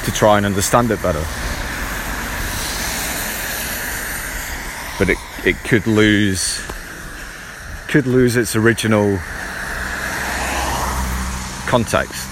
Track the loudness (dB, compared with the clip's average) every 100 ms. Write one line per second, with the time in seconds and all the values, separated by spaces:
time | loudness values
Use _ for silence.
0 | -2 4 8 8 6 2 4 4 6 2
1 | 2 0 0 -4 -4 -2 -4 -4 -4 -4
2 | -4 -4 -4 -4 -4 -4 -4 -2 -2 -2
3 | -2 -2 -4 -4 -4 -4 -4 -4 -4 -4
4 | -4 -6 -6 -6 -6 -6 -6 -8 -8 -2
5 | 2 2 0 -2 2 2 2 2 4 6
6 | 8 6 4 2 -2 -4 -6 -10 -10 -12
7 | -12 -12 -14 -14 -14 -14 -12 -12 -6 -4
8 | 0 2 2 2 0 2 2 2 2 4
9 | 4 2 -2 -8 -8 -8 -6 -6 -6 -6
10 | -4 -4 -4 -4 -2 -2 -2 -2 -2 -2
11 | -2 -2 -4 -6 -8 -8 2 2 4 2
12 | 0 -4 -8